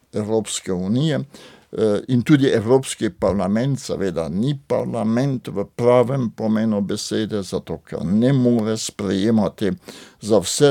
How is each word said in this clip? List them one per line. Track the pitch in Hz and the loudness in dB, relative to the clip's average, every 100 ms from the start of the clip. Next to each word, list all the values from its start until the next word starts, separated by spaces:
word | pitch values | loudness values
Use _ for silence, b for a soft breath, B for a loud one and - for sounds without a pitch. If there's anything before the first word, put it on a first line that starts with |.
| _ | _
Evropske | - 104 110 104 - - | -8 -2 -2 -2 -8 -6
unije. | 92 92 120 160 131 135 B B B B - | -4 -2 0 0 -2 -6 B B B B -2
Eh, | 110 104 - | 0 0 0
in | 123 | 0
tudi | 110 147 135 | 4 4 4
Evropski | 110 104 131 127 - 113 | 2 4 2 2 -4 -4
parlament | - 101 95 92 104 131 135 | -2 -2 0 0 0 0 -2
seveda | - - 95 82 80 | -4 -4 -4 -4 -4
ni | 87 127 139 - | -2 -2 -4 -4
parlament | 113 123 120 110 117 139 131 - | -4 -2 -4 -2 0 0 -2 -6
v | 98 101 - | -6 -6 0
pravem | 120 123 120 139 117 | 4 4 4 0 -4
pomenu | - 110 110 113 104 | -4 -2 0 0 -2
besede, | 98 104 - 107 107 104 | -2 -6 -4 -4 -4 -6
zato | 92 85 - 82 | -6 -8 -6 -12
ker | - - | -10 -8
ne | 85 104 120 | -2 2 2
more | 139 123 120 107 110 | 4 4 2 0 -4
sprejemati | - - 101 95 104 113 95 - 101 92 B B B B | -6 -6 -2 0 2 2 2 0 -4 -4 B B B B
za | 104 107 | 2 2
vse | 87 - 143 | 2 2 4